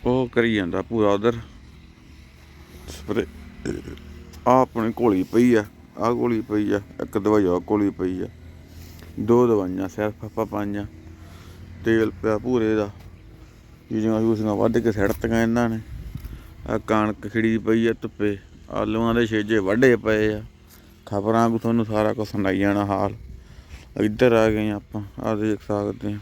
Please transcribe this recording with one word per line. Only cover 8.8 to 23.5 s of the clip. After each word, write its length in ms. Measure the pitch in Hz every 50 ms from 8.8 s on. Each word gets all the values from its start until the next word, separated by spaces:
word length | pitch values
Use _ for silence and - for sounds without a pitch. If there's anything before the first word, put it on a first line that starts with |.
| - - - - - - - -
ਦੋ 280 | 107 107 120 120 123
ਦਵਾਈਆਂ 420 | 117 113 101 95 90 92 95 95 95
ਸਿਰਫ 240 | - - 107 107 107 - -
ਆਪਾਂ 220 | 107 - 110 110
ਪਾਈਆਂ। 400 | 104 104 104 104 101 101 104 101 104 - - - - - - - - - - - - - - - - - - -
ਤੇਲ 260 | 113 113 113 110 110
ਪਿਆ 260 | - - - 110 107
ਭੂਰੇ 380 | 104 120 123 127 120 110 110 110
ਦਾ, 140 | 107 104 104 101 - - - - - - - - - - - - - - - - - - -
ਚੀਜ਼ੀਆਂ 300 | 113 110 107 110 110 110
ਚੂਜ਼ੀਆਂ 360 | 110 113 113 107 110 110 101
ਵੱਢ 220 | 101 104 113 113
ਕੇ 140 | 123 110 113
ਸਿੱਟਤੀਆਂ 520 | 101 104 98 101 110 - - 113 117 113 113
ਇਹਨਾਂ 260 | 113 113 120 120 113
ਨੇ। 100 | 113 110 110 - - - - - - - - - - - - - - - -
ਆ 100 | - 113
ਕਣਕ 500 | 110 - - 110 107 107 107 101 - -
ਖਿੜੀ 300 | 104 - 113 110 113 110
ਪਈ 300 | 110 107 110 113 117 113
ਆ 60 | 113 113 -
ਧੁੱਪੇ, 360 | - 110 - - 104 104 101 98 - - - - - -
ਆਲੂਆਂ 440 | - 104 107 107 107 110 117 117 113
ਦੇ 140 | 117 120
ਛੇਜੇ 300 | 107 110 107 104 104 113
ਵੱਢੇ 380 | 107 95 95 104 120 135 131 120
ਪਏ 380 | 104 107 110 110 107 107 107 104
ਆ। 100 | 104 110 117 - - - - - - - - - - -
ਖਬਰਾਂ 440 | - 107 101 98 110 113 113 117 117
ਕੋ 80 | 113
ਤੁਹਾਨੂੰ 280 | 110 110 117 117 117 113
ਸਾਰਾ 280 | 107 107 107 107 107 107
ਕੁਝ 140 | 110 107
ਸੁਣਾਈ 320 | - - 101 98 95 95 95
ਜਾਣਾ 260 | 101 101 101 101 101
ਹਾਲ। 280 | 98 98 98 101 98 - - - - - - - -